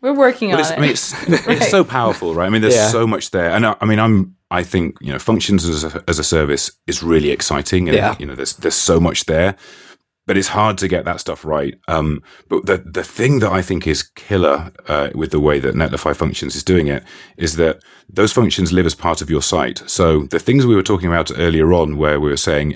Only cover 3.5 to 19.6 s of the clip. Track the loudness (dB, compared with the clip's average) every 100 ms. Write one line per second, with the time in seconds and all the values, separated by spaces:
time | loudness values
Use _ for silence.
3.5 | 2 0 0 0 2 4 4 2 -8 -6
4.5 | -4 -2 -2 -2 -6 -8 -6 -2 -2 2
5.5 | 0 0 -2 -4 -8 -6 -4 0 0 0
6.5 | -2 -4 _ -10 -6 0 2 2 -2 -2
7.5 | -4 -2 -2 2 0 0 -4 -10 -8 -10
8.5 | -4 -4 -2 2 2 2 -2 -2 0 0
9.5 | -2 -16 -20 -20 -20 _ _ -2 -2 0
10.5 | 0 0 0 -2 -2 -4 -6 -8 -8 -4
11.5 | -4 -4 -8 -4 -2 -2 -4 _ -20 -4
12.5 | -4 -2 -4 -4 -8 -8 -2 0 2 2
13.5 | 0 -2 -4 -2 -4 -6 -14 -4 0 2
14.5 | 0 -4 -16 -6 -4 -2 -4 -2 2 2
15.5 | 2 0 0 -2 -2 -4 -2 -4 -4 -8
16.5 | -6 0 2 2 -4 -8 -20 -20 -6 -4
17.5 | 0 0 0 _ -20 _ 0 2 4 2
18.5 | 2 2 2 0 0 -2 -2 -2 -2 0
19.5 | -2